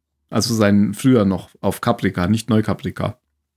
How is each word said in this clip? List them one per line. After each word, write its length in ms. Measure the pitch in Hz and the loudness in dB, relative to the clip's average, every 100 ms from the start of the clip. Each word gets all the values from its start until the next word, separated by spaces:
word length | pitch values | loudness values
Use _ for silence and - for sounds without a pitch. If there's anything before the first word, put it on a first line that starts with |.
| _ _ _ | _ _ _
Also 240 | 110 113 | -4 -2
seinen, 400 | 113 104 101 104 | 2 2 4 2
früher 320 | 101 131 127 98 | 0 2 4 2
noch 240 | 92 - _ | -2 -6 _
auf 200 | 101 - | -6 -2
Caprica, 460 | - 117 95 92 90 | -2 -2 -2 -2 0
nicht 220 | 110 - | -2 0
Neucaprica. 680 | 110 107 95 92 - 101 - _ _ _ | 0 0 -4 -6 -6 -8 -8 _ _ _